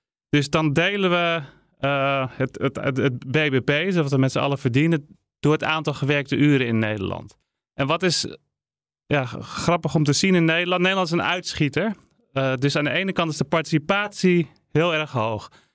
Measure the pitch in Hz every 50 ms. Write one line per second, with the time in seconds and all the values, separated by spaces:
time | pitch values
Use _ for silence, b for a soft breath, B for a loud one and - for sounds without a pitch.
0 | _ _ _ _ _ _ - 147 139 147 - 160 160 151 139 160 170 190 202 202
1 | 190 180 175 175 170 170 170 165 143 B B B B B B _ 135 139 143 139
2 | 135 139 139 139 131 127 - - 131 127 - - - 139 - - - 143 131 131
3 | 120 139 123 - - 131 123 156 156 151 131 131 127 - 143 147 170 196 185 170
4 | 151 139 143 135 131 131 - 127 135 139 143 135 - 131 117 139 156 165 165 151
5 | 147 - - _ _ _ _ _ - 143 151 156 - - 156 160 151 160 143 -
6 | 143 135 147 143 135 - 143 117 143 147 143 135 127 120 117 110 110 107 107 104
7 | 95 95 90 82 - 104 - _ _ _ _ _ _ _ _ - 139 135 160 170
8 | 185 180 - - - - - - _ _ _ _ _ _ _ _ _ _ _ _
9 | _ - 143 143 127 120 - - 110 - - - - 165 175 170 - 160 - 160
10 | 151 143 139 - - 190 185 175 165 160 160 170 175 175 185 180 180 185 196 190
11 | 185 156 165 170 - 135 175 185 180 - - - 151 139 - 147 185 226 196 -
12 | _ _ _ _ _ _ - 135 135 135 131 127 135 143 139 156 147 143 - 170
13 | 190 196 - - 170 160 147 - - - - 160 156 - 165 151 147 - 196 202
14 | 208 202 208 - - 185 175 175 160 - _ _ _ _ - 147 165 175 160 151
15 | 151 147 - 123 107 113 110 104 - - b b b b b